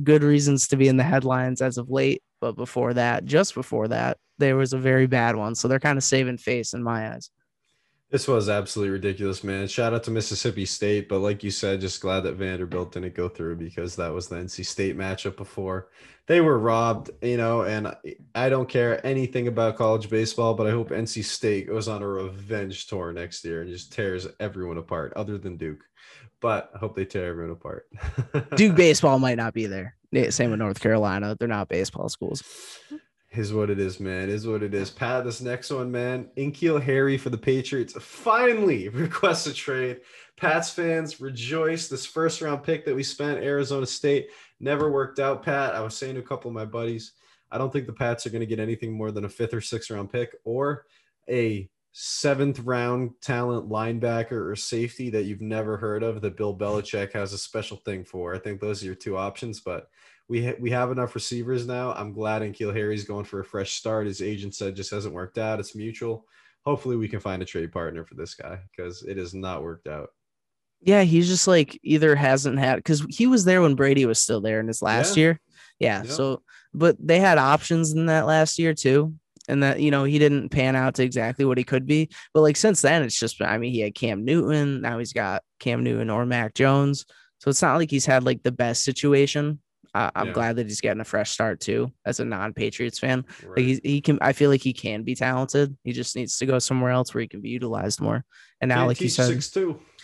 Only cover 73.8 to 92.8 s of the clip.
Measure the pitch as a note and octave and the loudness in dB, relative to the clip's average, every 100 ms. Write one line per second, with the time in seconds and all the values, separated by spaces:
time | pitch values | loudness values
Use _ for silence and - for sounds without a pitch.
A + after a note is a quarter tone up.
73.8 | C#3 C#3 B2+ A2+ - A#2 G#2+ A2 A2 A2+ | 6 6 4 2 2 0 0 0 -2 -2
74.8 | - A2+ C3 G3 D#3+ D#3+ _ _ - - | 2 2 2 4 4 4 _ _ -16 -2
75.8 | A#2+ G2 A2+ D3 C3+ C3 _ - _ - | 0 0 -4 -2 -2 -2 _ -20 _ 2
76.8 | E3+ - D#3 E3 F#3+ D#3+ C3+ D3+ - E3 | 4 4 4 6 8 6 6 4 4 2
77.8 | D#3+ D#3 E3 D#3+ C3+ D#3 D#3 - E3 D#3 | 2 2 2 2 4 4 4 2 0 2
78.8 | C3+ C#3 D#3 D#3 _ _ - C#3 C#3 - | 4 4 4 -4 _ _ -2 2 2 4
79.8 | D3 C#3 C#3 D3 D3 C#3+ - C#3+ C3 C3 | 2 4 4 6 6 4 0 2 2 4
80.8 | C3 B2+ B2+ B2 A2+ B2 C#3 B2+ B2+ C3 | 2 2 0 0 -2 2 2 2 2 0
81.8 | C3 D3+ D#3+ - - D#3 D3+ D3+ A3 F#3 | 2 2 0 -6 0 6 6 6 4 6
82.8 | C#3 E3 B2+ - A2+ - G2+ A2 A#2+ A#2+ | 4 4 2 0 -2 -2 -2 0 0 0
83.8 | G#2 - A#2 G2+ A#2 E3 A#2 D3+ C#3+ C3+ | -2 -2 -2 -2 2 2 4 2 2 -2
84.8 | A2+ A#2 A#2 - G2+ F#2+ - - - A#2+ | -4 -4 -4 -4 -2 -4 -6 -8 -2 0
85.8 | B2 A#2 A2+ A2 B2 B2 A2 - C3+ C#3 | 0 0 0 0 0 0 -2 2 6 6
86.8 | C#3 C#3 - _ _ _ - C3+ E3 C#3+ | 4 0 -6 _ _ _ 0 2 4 4
87.8 | D#3 C#3 C3+ C3 B2 B2+ C#3 B2+ A#2+ A#2 | 2 2 4 4 4 0 0 0 0 0
88.8 | - B2+ C#3+ C#3 C#3 D3+ D3 D3 _ _ | -2 0 4 6 6 2 -2 -4 _ _
89.8 | _ - G#2 - A2+ A2 A#2 A#2 A2 G#2 | _ -2 -2 -2 -2 0 0 -2 -4 -2
90.8 | A2 G2+ A2+ - - - A2+ F#2 - A#2 | -2 -2 -2 -2 -2 -2 -2 -2 -2 -2
91.8 | B2 - - B2+ A#2+ G2+ G#2 - A2+ - | -2 -4 -6 -4 -4 -4 -6 -4 -4 -2